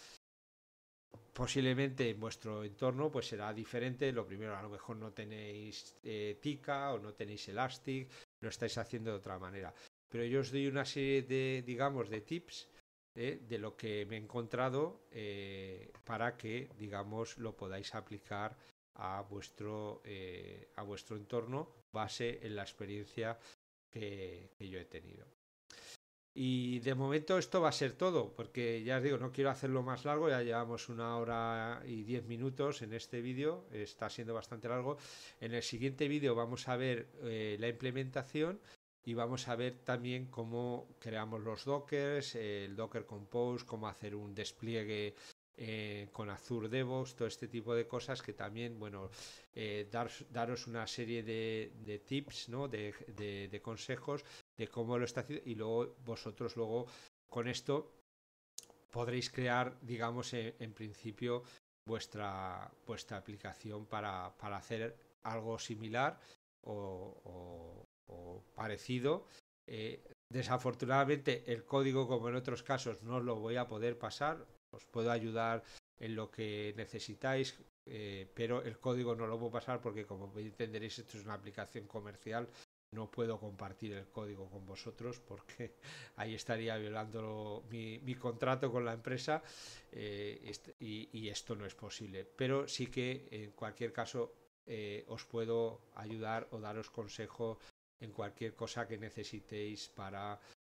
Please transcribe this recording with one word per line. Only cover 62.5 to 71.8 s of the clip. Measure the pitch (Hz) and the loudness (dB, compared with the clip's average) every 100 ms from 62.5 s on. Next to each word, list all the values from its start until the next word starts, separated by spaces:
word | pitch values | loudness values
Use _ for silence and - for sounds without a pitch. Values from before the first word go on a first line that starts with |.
| 92 101 - - | -4 -8 -12 -6
vuestra | 107 - 101 | -6 -4 -6
aplicación | - 104 98 - 107 104 107 | -6 -8 -8 -8 -6 -6 -2
para, | 110 104 92 90 - | 0 0 0 -4 -6
para | 104 98 | -4 -4
hacer | - 113 113 - - _ | -2 -2 -2 -4 -18 _
algo | - 113 110 113 | -4 -2 -2 -2
similar | - 107 110 117 143 160 - - _ _ - | -2 -4 0 4 4 2 -12 -20 _ _ -6
o, | 104 98 92 98 - - | -4 -2 -4 -8 -10 -12
o, | 90 87 85 82 - - _ - | -10 -10 -10 -12 -14 -18 _ -16
o | 87 87 95 - | -12 -10 -12 -12
parecido. | - 110 98 - 127 135 180 - - _ _ - | -6 -4 -4 -2 2 4 2 -2 -20 _ _ -10
Eh, | 113 110 - - - - | -6 -6 -6 -12 -20 -6
desafortunadamente | 127 117 127 127 120 127 139 139 143 135 - - | -2 2 2 2 2 6 6 8 6 4 2 2
el | 113 - | -2 4
código, | 135 | 4